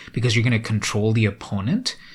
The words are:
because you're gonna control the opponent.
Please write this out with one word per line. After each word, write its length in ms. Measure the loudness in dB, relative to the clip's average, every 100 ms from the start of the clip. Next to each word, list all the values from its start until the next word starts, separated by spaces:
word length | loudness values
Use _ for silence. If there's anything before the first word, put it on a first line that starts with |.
| -10
because 220 | -2 0 2
you're 80 |
gonna 160 | 2 2
control 520 | 0 -2 0 0 2
the 140 | 4 2
opponent. 720 | 0 -6 -4 0 0 -2 -8 -12